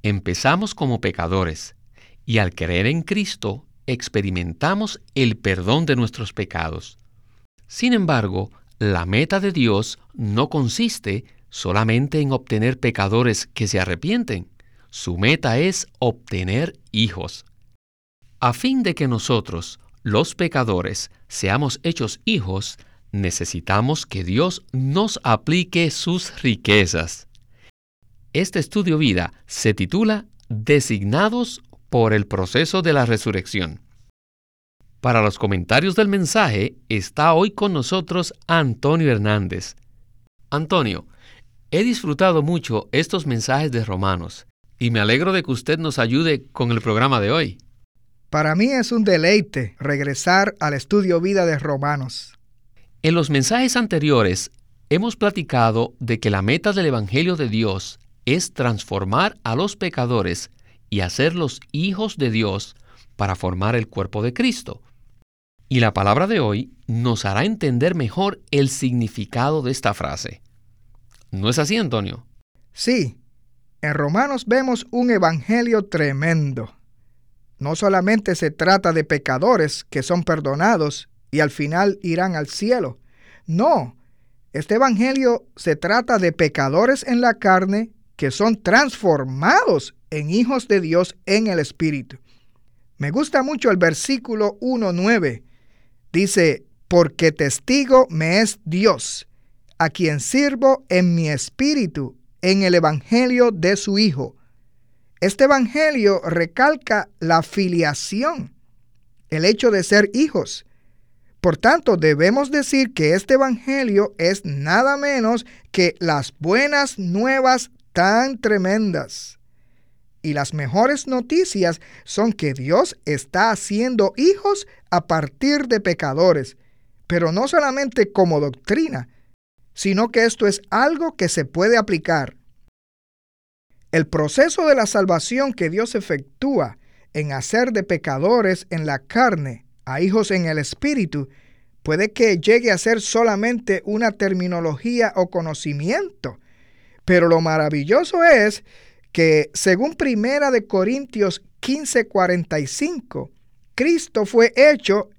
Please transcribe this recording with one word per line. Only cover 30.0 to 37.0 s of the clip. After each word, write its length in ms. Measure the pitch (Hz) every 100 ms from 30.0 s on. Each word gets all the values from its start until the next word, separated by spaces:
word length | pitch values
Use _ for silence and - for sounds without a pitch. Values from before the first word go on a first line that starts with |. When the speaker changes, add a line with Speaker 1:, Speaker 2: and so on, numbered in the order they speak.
| 220 214 - - -
Speaker 1:
Designados 1120 | 110 110 147 - 107 98 135 214 240 240 - - - _
por 240 | 127 113
el 120 | 107 101
proceso 560 | 98 92 123 160 190
de 120 | 170
la 120 | 147 120
resurrección. 760 | 113 - 101 - 98 85 85 _ _ _ _ _ _ _ _ _ _ _ _
Para 200 | 123 117
los 160 | 107 -
comentarios 580 | 104 95 87 120 185 180
del 120 | 208
mensaje 720 | 196 170 220 190 104 107 - _
está 460 | 110